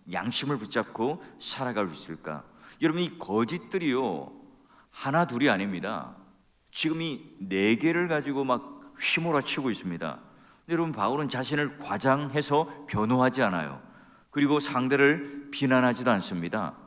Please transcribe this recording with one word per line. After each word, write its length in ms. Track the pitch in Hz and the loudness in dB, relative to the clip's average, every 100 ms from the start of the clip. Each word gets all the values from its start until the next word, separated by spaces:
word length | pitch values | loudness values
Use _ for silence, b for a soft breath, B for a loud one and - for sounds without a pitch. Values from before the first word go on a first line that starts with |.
| - | -10
양심을 460 | 87 104 - 139 139 | -6 -4 -4 -2 -4
붙잡고 640 | 104 117 110 - 120 175 B B | -4 -4 -2 -2 -2 -4 B B
살아가고 540 | - - 127 107 95 | -8 -4 -4 -2 -4
있을까? 500 | 78 - 80 78 76 - B B B | -6 -12 -12 -10 -10 -12 B B B
여러분, 220 | 160 165 | 0 0
이 160 | 170 - | -2 -6
거짓들이요, 1120 | - 104 117 175 - 190 165 127 123 78 67 - - - b b b | -2 0 0 -2 -6 -4 0 0 0 -4 -8 -14 -20 -20 b b b
하나 360 | - 135 156 170 | -10 0 2 2
둘이 240 | 120 139 | 2 2
아닙니다. 640 | 98 101 92 92 95 64 - - _ _ _ _ | 2 0 -4 -6 -6 -10 -16 -20 _ _ _ _
지금 320 | - 160 160 | -2 -2 0
이 340 | 165 127 - - | -4 -6 -12 -12
네 380 | 98 95 104 117 | -4 2 4 4
개를 320 | 160 170 175 | 2 2 0
가지고 360 | 151 139 139 | 0 -2 -2
막 480 | 135 123 - - - - | 0 0 -4 -16 -20 -6
휘몰아치고 720 | - - 170 147 - - 135 | 0 0 2 0 0 -2 -2
있습니다. 480 | 98 92 85 80 64 - B B B B | -2 -4 -6 -6 -8 -14 B B B B
여러분, 220 | 165 165 | -2 0
바울은 360 | 117 101 139 143 | 0 0 0 -2
자신을 480 | 131 131 147 147 - | -4 -2 0 -2 -4
과장해서 1120 | - 208 135 139 143 135 143 147 165 - - | -6 0 2 2 2 -2 2 2 2 -4 -6
변호하지 540 | 104 110 127 127 135 | 0 2 4 4 4
않아요. 400 | 113 90 73 69 - B B B B | 2 0 -4 -8 -16 B B B B
그리고 280 | 143 143 147 | 0 4 4
상대를 920 | 143 127 127 139 143 156 - - - | 2 0 2 6 6 4 -2 -12 -12
비난하지도 600 | - 135 127 127 117 123 | -2 4 6 4 4 2
않습니다. 600 | 104 - 90 85 110 82 - | 2 0 -4 -4 -4 -4 -8